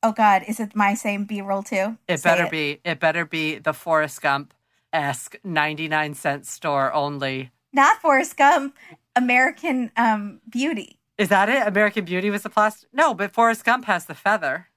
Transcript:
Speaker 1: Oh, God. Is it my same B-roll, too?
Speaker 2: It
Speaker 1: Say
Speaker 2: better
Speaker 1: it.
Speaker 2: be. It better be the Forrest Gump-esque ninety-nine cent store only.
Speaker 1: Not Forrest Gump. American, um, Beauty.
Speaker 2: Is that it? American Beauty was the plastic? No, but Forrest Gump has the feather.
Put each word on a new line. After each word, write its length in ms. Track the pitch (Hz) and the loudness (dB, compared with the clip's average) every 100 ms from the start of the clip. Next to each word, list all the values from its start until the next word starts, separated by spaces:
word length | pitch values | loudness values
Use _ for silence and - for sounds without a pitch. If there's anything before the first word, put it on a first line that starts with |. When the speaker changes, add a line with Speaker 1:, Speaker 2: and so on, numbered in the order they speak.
Speaker 1:
Oh, 100 | 226 | 0
God. 320 | 214 214 196 - | 2 4 4 0
Is 120 | 220 | -6
it 140 | 214 | -6
my 200 | 208 196 | -2 0
same 300 | 208 214 202 202 | 0 -4 -6 -6
B-roll, 360 | 208 196 196 | -8 -4 -6
too? 360 | 202 202 196 226 - | -2 -4 -4 -6 -6
Speaker 2:
It 120 | 165 | -2
Speaker 1:
Say 100 | 175 | 2
Speaker 2:
better 140 | 170 | 2
Speaker 1:
it. 60 | 170 | 0
Speaker 2:
be. 300 | 160 147 147 175 | -2 -4 -4 -6
It 120 | 156 | 0
better 260 | 160 160 160 | 0 0 -4
be 320 | 165 156 143 | -4 -4 -2
the 160 | - | -4
Forrest 480 | 147 - 156 151 - | -6 0 0 0 -2
Gump-esque 1120 | 147 139 147 _ _ _ _ 160 143 135 - - | -2 -2 -4 _ _ _ _ -4 -2 -4 -10 -14
ninety-nine 680 | 196 160 151 151 160 156 151 | -4 -2 -2 -2 -2 -2 -2
cent 320 | 147 156 139 - | -4 -4 -4 -8
store 440 | - 165 143 135 | -8 -2 0 0
only. 560 | 151 143 143 135 131 131 _ _ | 0 -2 -4 -6 -6 -10 _ _
Speaker 1:
Not 300 | 269 285 440 | 2 4 4
Forrest 380 | 330 269 330 - | 2 2 2 2
Gump. 360 | 277 330 277 _ - - _ 247 | 4 4 0 _ -20 -20 _ -2
American, 760 | 247 247 262 - 339 262 233 - | 2 4 2 0 -4 -2 -2 0
um, 440 | 233 214 202 180 - | 2 0 -4 -14 -10
Beauty. 520 | 240 277 247 - _ _ - | -4 -2 -4 -8 _ _ -4
Speaker 2:
Is 120 | 202 | 2
that 200 | 196 208 | 4 4
it? 180 | 262 208 | 2 2
American 380 | 196 208 214 | 2 2 0
Beauty 260 | 175 180 202 | -4 -2 -2
was 120 | 202 | -4
the 60 | 208 | -2
plastic? 380 | - 208 - _ | 2 2 0 _
No, 220 | 262 311 | 0 0
but 180 | 190 202 | 2 -4
Forrest 320 | - 233 226 | 2 2 2
Gump 220 | - 247 247 | 0 0 0
has 180 | 180 - | -2 -2
the 80 | |
feather. 540 | 156 202 214 151 147 180 | -4 0 0 0 -6 -10